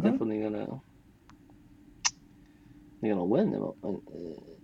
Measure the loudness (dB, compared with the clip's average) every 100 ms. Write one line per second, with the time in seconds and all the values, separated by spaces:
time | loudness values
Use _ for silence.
0 | 4 4 2 0 0 -2 -4 -8 -14 -20
1 | -20 -20 -20 -20 -20 -20 -20 -20 -20 -8
2 | -6 -6 -14 -20 -20 -20 -20 -20 -20 -4
3 | 0 2 2 4 4 2 -2 -4 -6 -6
4 | -8 -12 -10 -12 -16 -20